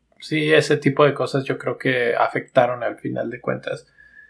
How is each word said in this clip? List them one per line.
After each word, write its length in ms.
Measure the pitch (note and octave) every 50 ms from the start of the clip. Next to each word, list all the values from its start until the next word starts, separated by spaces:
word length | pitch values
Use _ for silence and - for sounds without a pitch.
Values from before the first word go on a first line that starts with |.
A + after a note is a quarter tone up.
| _ _ _ _
sí, 320 | - - D3+ D#3 D3+ D3+ D#3
ese 240 | D3+ D3 - D3+
tipo 280 | C#3+ - C#3+ C3+ - D3
de 100 | C#3+ C3+
cosas 300 | - B2+ B2 - C#3 C3
yo 140 | - C3 -
creo 200 | - C3 A#2+ -
que 360 | - C3+ B2+ B2+ A#2+ A#2 A#2
afectaron 680 | - A2+ A2 - C3 - - - C3+ B2 A#2+ B2 B2 A#2
al 120 | G#2+ A2 -
final 300 | - C3 B2 B2 A#2 A#2
de 120 | A#2 B2
cuentas. 480 | - - - - - - - - - _ _ _ - _ _ - -